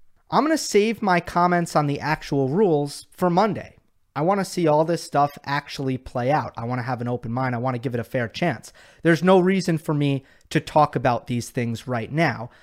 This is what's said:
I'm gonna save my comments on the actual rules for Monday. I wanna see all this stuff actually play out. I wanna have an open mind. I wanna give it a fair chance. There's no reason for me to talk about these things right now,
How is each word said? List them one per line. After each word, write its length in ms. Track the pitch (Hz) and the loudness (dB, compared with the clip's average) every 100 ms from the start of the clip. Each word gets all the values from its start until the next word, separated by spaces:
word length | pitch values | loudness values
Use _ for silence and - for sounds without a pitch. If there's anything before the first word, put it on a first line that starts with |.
| - _ - | -20 _ -2
I'm 120 | 208 | 0
gonna 160 | 294 311 | 2 0
save 420 | - 208 220 220 | 2 2 2 0
my 180 | 202 175 | 2 2
comments 560 | 175 180 180 175 170 160 | 2 2 2 2 2 0
on 120 | 147 | 0
the 120 | 143 | -2
actual 500 | 143 156 - 143 131 | -4 -4 -2 0 0
rules 580 | 165 202 147 143 - - | 2 2 2 -2 -8 -14
for 220 | - 180 | -2 2
Monday. 460 | 175 214 165 - _ _ _ _ 139 | 2 2 -2 -10 _ _ _ _ -4
I 60 | |
wanna 240 | 165 202 185 | 0 0 -2
see 220 | - 160 | 0 2
all 180 | 151 160 | 4 2
this 160 | 165 | -2
stuff 340 | - 143 143 - | -2 0 0 -2
actually 540 | - 143 - - 135 131 | -6 -6 -6 -6 -4 -4
play 320 | - 127 123 | -6 -4 0
out. 240 | 151 107 - | 0 -2 -6
I 100 | 117 | -6
wanna 180 | 123 | -4
have 180 | 120 120 | -4 -4
an 60 | 120 | -4
open 240 | 123 - | -6 -4
mind. 240 | 123 131 120 | -4 -2 -2
I 20 | |
wanna 220 | 127 123 | -4 -4
give 160 | 127 117 | -4 -6
it 40 | |
a 40 | |
fair 240 | 107 127 113 | -4 -4 -4
chance. 440 | - 175 117 - - - - | -2 -4 -4 -12 -20 -20 -2
There's 220 | 165 165 | 2 4
no 160 | 180 190 | 6 6
reason 400 | 180 190 175 160 | 6 2 0 -2
for 160 | - 147 | -2 0
me 280 | 143 135 - _ - | 0 -2 -6 _ -4
to 80 | 160 | -4
talk 360 | - 156 147 143 | 0 2 2 2
about 300 | 127 120 - | 0 0 -2
these 240 | 120 - | -6 -4
things 380 | - 117 110 127 | -4 -4 -4 -6
right 240 | 123 113 | -6 -4
now, 400 | 151 160 107 123 - | 0 0 -2 -10 -18